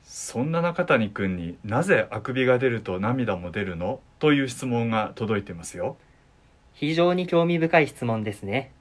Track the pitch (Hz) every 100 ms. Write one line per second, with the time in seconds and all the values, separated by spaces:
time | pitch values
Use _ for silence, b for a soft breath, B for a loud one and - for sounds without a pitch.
0 | _ - - - 139 165 175 170 175 139
1 | 107 - 98 92 85 85 107 117 180 147
2 | 95 110 113 127 127 123 131 113 107 92
3 | 104 131 117 92 87 82 98 85 90 131
4 | _ _ 151 143 131 120 131 120 117 110
5 | 107 - 107 107 98 87 82 - - -
6 | b b b _ _ _ _ - 147 160
7 | 175 180 180 170 170 175 160 170 143 -
8 | 120 113 110 101 98 113 139 -